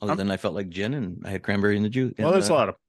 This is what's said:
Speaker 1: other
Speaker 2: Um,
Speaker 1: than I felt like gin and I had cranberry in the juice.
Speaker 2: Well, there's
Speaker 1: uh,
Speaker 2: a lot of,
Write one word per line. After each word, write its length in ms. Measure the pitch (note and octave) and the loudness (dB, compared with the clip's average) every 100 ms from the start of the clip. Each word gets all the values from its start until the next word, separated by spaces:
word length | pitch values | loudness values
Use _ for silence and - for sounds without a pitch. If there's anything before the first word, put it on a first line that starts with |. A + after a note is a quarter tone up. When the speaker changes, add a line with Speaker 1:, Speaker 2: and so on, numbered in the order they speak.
Speaker 1:
other 120 | G#2 | -4
Speaker 2:
Um, 60 | F#2+ | -2
Speaker 1:
than 120 | G2 | 0
I 60 | F#2+ | 0
felt 180 | G#2 | -2
like 140 | E2+ F#2+ | -4 -6
gin 260 | E2+ G#2 | -4 -4
and 280 | C#3+ G2 F2 | -4 -6 -8
I 60 | - | -8
had 120 | G2 | -8
cranberry 340 | - G2+ G2+ G#2 | -2 2 2 2
in 60 | |
the 60 | G#2 | 2
juice. 260 | A#2+ B2+ - | 0 -2 0
Speaker 2:
Well, 140 | B2+ | 2
there's 180 | F#3+ G3+ | 4 4
Speaker 1:
uh, 40 | |
Speaker 2:
a 0 | |
lot 140 | D#3 G#2 | 4 2
of, 60 | - | -2